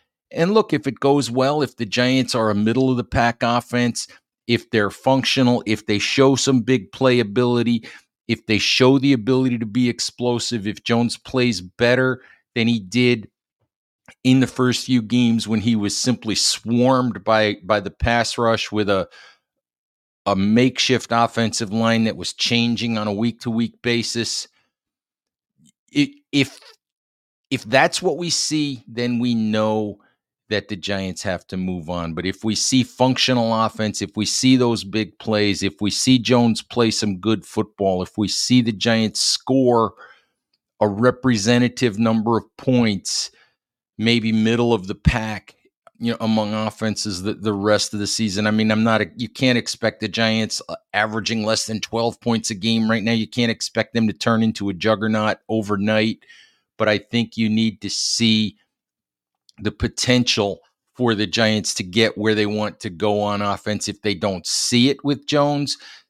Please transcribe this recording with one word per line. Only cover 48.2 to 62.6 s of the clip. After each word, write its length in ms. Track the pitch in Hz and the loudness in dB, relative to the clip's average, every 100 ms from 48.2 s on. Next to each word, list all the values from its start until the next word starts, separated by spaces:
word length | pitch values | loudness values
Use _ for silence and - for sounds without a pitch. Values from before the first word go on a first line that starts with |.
| 110 95 107 | -2 0 0
I 40 | |
mean, 220 | 107 110 | 2 2
I'm 100 | 110 | 2
not 200 | 113 110 | 2 2
a, 80 | 95 - | 0 -6
you 120 | 117 | -10
can't 300 | - 131 120 | -2 0 2
expect 420 | - - 113 - | -2 -4 -4 -4
the 80 | 107 | -6
Giants, 520 | 104 113 110 107 - - | -2 0 0 -2 -6 -10
uh, 60 | 82 _ | -14 _
averaging 500 | 104 107 110 101 113 | -2 -2 -2 -4 -2
less 220 | 107 110 - | 0 -2 -2
than 120 | 110 | -6
twelve 420 | - 113 117 113 | -4 -2 -2 -2
points 300 | 120 113 - | -2 -2 -2
a 40 | |
game 360 | 101 110 113 110 | -4 0 0 2
right 140 | 113 | 0
now. 80 | 104 | 0
You 160 | 113 107 | -2 -2
can't 240 | - 120 | -2 -2
expect 400 | 110 - - 107 | -2 -4 -4 -2
them 140 | 117 110 | 0 0
to 60 | |
turn 280 | 95 - 113 | 0 0 2
into 260 | 113 107 101 | 2 0 -4
a 60 | |
juggernaut 640 | 90 107 107 107 107 107 98 - | -2 0 0 0 0 0 -2 -4
overnight. 760 | 113 101 104 104 110 110 - - - _ _ _ - | -4 -2 -2 0 2 0 -4 -12 -20 _ _ _ -2
But 100 | 107 | 0
I 80 | 104 | 0
think 380 | - 120 113 - | -2 -4 -2 -2
you 140 | 110 | 0
need 320 | 107 113 98 | 0 0 -2
to 80 | 101 | -8
see 640 | - - - 117 110 107 - _ _ _ _ _ _ _ _ _ - | -6 -4 0 2 2 0 -6 _ _ _ _ _ _ _ _ _ -8
the 80 | 107 | -8
potential 880 | - 120 - - 123 123 - 101 92 _ _ _ | -4 -4 -2 0 2 2 0 -2 -4 _ _ _
for 200 | - 123 | -2 0
the 120 | 104 104 | 0 -2
Giants 480 | 113 110 107 - | 0 0 0 -2
to 80 | - | -6
get 340 | 95 98 113 - | -4 2 2 2
where 180 | 110 | 0
they 120 | 107 104 | 2 0
want 340 | 107 | -2